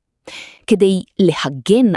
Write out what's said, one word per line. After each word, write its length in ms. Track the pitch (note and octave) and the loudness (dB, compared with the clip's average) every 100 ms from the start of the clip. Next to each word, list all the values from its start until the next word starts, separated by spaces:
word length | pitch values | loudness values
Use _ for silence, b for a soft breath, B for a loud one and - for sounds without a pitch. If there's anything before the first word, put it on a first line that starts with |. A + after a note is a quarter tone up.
| _ _ - B B B B | _ _ -20 B B B B
כדי 360 | G3+ G3 F#3+ - - | 0 2 0 -4 0
להגן 760 | F3+ D3+ C#3 C#3 A#2+ A3 A#3+ | 0 0 -6 -6 0 2 2